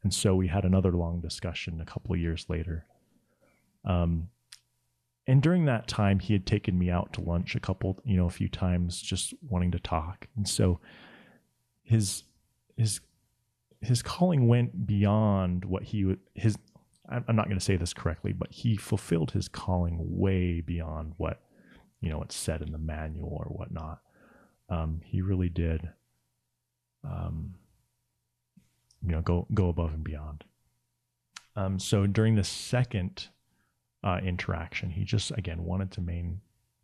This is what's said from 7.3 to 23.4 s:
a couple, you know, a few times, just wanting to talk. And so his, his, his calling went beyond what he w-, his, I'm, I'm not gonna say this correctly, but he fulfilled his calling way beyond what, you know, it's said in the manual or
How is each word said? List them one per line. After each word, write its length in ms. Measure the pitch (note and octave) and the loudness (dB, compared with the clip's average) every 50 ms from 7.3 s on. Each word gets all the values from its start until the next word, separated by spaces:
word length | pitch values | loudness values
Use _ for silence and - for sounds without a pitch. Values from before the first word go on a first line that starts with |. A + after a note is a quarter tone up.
| E2+ F2 F2+ - - | 0 0 0 -2 -4
a 60 | - | -4
couple, 400 | - - F#2+ - - F#2+ F#2+ - _ | -2 -2 -4 -2 -2 -2 -2 -2 _
you 120 | - G2 | 2 4
know, 100 | F#2 F2+ | 4 4
a 40 | F2+ | 2
few 180 | - - G2 F#2+ | 2 0 -4 -4
times, 520 | - - G2 F2+ F2+ F2 F2 F2 E2+ - | -2 -2 0 2 2 2 0 -2 -4 -6
just 340 | - - F#2+ F#2 - - - - - | -6 -6 -4 -4 -4 -6 -10 -12 -8
wanting 280 | C#3 G#2 F2+ F2+ F2 F2 | -2 0 0 2 2 0
to 60 | E2+ | -2
talk. 480 | - - F2 E2 D#2 E2+ F#2 - - - _ | -2 -2 -2 -2 -2 -4 -10 -12 -16 -12 _
And 120 | G#2+ G2+ - | -4 -4 -2
so 320 | - - G#2 F#2 F2 - - - - - - - - - - - _ _ _ _ _ _ _ _ _ _ _ | 0 2 4 4 2 2 -2 -16 -20 -20 -20 -20 -20 -20 -20 -20 _ _ _ _ _ _ _ _ _ _ _
his, 420 | - A2 A2 G#2 F#2+ - - - _ _ _ _ _ _ _ _ _ _ | 2 2 2 4 0 -2 -6 -10 _ _ _ _ _ _ _ _ _ _
his, 240 | - A#2 G#2+ G2+ - - _ _ _ _ _ _ _ _ _ _ _ _ _ _ _ - | 0 0 0 0 -4 -10 _ _ _ _ _ _ _ _ _ _ _ _ _ _ _ -2
his 200 | - B2+ A#2+ - | 0 0 0 0
calling 460 | - - - F3+ F#3 F3 C#3+ B2 A#2 | -4 0 0 2 2 4 4 6 6
went 380 | A#2+ B2 A#2+ A#2+ - - B2 | 6 4 2 0 -2 -6 -2
beyond 800 | - G#2 G2 G2+ G#2 G#2 G#2+ A2 G#2+ G2+ F#2+ F#2+ F2+ F2+ F2+ F2+ | 0 2 4 4 4 4 4 4 4 4 4 2 2 0 -2 -2
what 160 | F#2+ F#2 F#2+ - | -2 -4 -4 -4
he 180 | - - G#2+ G2 | -4 -2 0 0
w-, 160 | F#2+ F#2+ - _ _ _ | 0 0 -2 _ _ _
his, 220 | - - A2 G2+ - _ _ _ - _ _ _ _ _ - | 0 0 0 0 0 _ _ _ -20 _ _ _ _ _ -8
I'm, 160 | - B2 A#2 - | -6 -6 0 2
I'm 80 | A2+ | 2
not 120 | G#2+ G#2 - | 2 2 0
gonna 120 | G2+ F#2+ | -2 -2
say 160 | - - G2 | 0 2 2
this 160 | F2+ E2+ E2+ - | 2 0 -2 -6
correctly, 400 | - - F2+ - - - G2 F#2+ | -4 -4 -4 -4 -2 -4 -6 -4
but 180 | F2 - - | -4 -6 -8
he 260 | - - - A#2+ A2 | -8 -4 0 0 0
fulfilled 560 | G2 - - A2+ G#2 - - - - D#3 B2+ - | 0 0 -2 -4 -4 0 0 0 0 0 0 -2
his 160 | G2 F#2 - | -4 -4 -4
calling 500 | - - - - F2+ F2+ F2 E2+ E2+ E2 | -8 -8 -4 -2 0 0 0 0 -2 -2
way 640 | E2 E2+ E2+ F#2 F#2+ G2 F#2+ F#2 F2+ F2+ E2+ E2 D#2+ | -2 -2 0 2 2 4 4 4 2 2 0 -2 -2
beyond 500 | D#2 E2+ E2+ E2 D#2+ D#2 D#2 D#2 D#2 D2+ - | -2 -4 -4 -4 -4 -6 -8 -8 -8 -6 -4
what, 240 | E2+ D#2 - - _ _ _ _ _ - - - _ _ _ _ | -4 -4 -4 -6 _ _ _ _ _ -20 -20 -20 _ _ _ _
you 80 | - E2+ | -4 -4
know, 140 | D#2 D2+ - | -4 -4 -6
it's 140 | - - | -8 -8
said 260 | - - - E2 D#2+ D#2+ | -6 -4 -4 -4 -4 -4
in 100 | D#2+ D#2 | -6 -6
the 60 | D#2 | -6
manual 580 | D#2 D#2 D#2+ D#2+ D#2 D#2 D#2 D#2+ E2 - - | -6 -6 -4 -6 -6 -8 -6 -8 -8 -8 -6
or 80 | D#2+ | -8